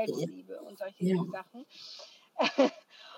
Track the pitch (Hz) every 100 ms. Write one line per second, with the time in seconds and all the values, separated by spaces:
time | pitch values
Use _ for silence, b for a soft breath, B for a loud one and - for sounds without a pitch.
0 | 220 - - - - - - - 190 -
1 | 185 185 165 190 185 240 277 B B B
2 | B B B - 247 - 262 - - B
3 | B